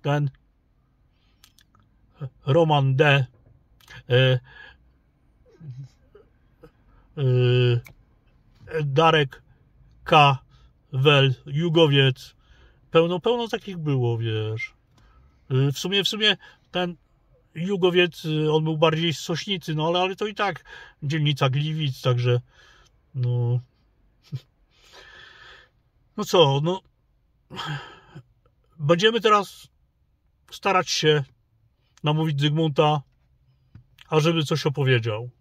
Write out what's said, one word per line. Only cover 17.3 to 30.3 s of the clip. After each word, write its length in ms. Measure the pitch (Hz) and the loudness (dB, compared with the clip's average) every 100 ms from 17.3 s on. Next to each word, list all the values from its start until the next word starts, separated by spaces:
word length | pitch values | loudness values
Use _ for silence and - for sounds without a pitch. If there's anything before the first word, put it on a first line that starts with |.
| _ _ | _ _
Jugowiec, 680 | - 180 202 180 175 180 - | -10 -6 0 2 2 0 -2
e, 280 | 160 151 151 | -6 -2 0
on 120 | 156 | 0
był 140 | 156 160 | 0 2
bardziej 360 | 165 156 170 | 2 2 -4
z 60 | 143 | -4
Sośnicy, 540 | - 165 - 190 - | -6 -8 -6 -8 -6
no 120 | 151 156 | -4 -2
ale, 120 | 175 | 0
ale 160 | 185 190 | -2 -4
to 100 | 208 | -8
i 80 | |
tak 300 | 208 202 156 - - - _ | -4 -6 -6 -16 -20 -20 _
dzielnica 480 | 143 160 147 143 139 | -6 -2 -2 0 -2
Gliwic, 520 | 135 151 156 147 127 | -2 -4 -4 -6 -4
także, 380 | 131 120 123 123 - _ _ _ _ _ _ | -2 0 0 -2 -4 _ _ _ _ _ _
no. 460 | 131 123 123 120 123 123 _ _ _ _ _ _ 135 _ _ _ _ _ - - - - - - - _ _ _ _ _ - | -6 -4 -2 -2 -4 -6 _ _ _ _ _ _ -16 _ _ _ _ _ -20 -20 -20 -20 -20 -20 -20 _ _ _ _ _ -10
No 80 | |
co, 360 | 202 185 147 139 | 0 4 4 2
no. 180 | 156 185 _ _ _ _ _ _ _ - - 143 - - _ - _ _ _ _ _ _ | -2 -6 _ _ _ _ _ _ _ -14 -10 -12 -12 -20 _ -20 _ _ _ _ _ _
Będziemy 420 | 147 170 220 226 | 0 2 2 0
teraz 480 | 220 208 190 - - _ _ _ _ _ _ | 2 2 0 -14 -20 _ _ _ _ _ _